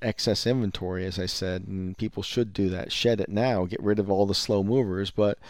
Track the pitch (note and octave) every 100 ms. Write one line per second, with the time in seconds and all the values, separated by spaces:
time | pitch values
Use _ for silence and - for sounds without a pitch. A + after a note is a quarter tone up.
0 | A#2 - - G2+ A#2 B2+ G#2 - F#2 F#2
1 | F#2 F2 F#2 - F#2 F2+ G2+ F#2+ F#2 F#2+
2 | G#2+ - G#2 - A#2 F#2+ F#2+ F#2 - -
3 | A#2+ A2 - G2+ B2+ G#2 F2+ - G2+ G#2+
4 | G2 G2 G2+ F#2+ - G#2 G2 C3 G#2+ F#2
5 | G2 - G#2 G2+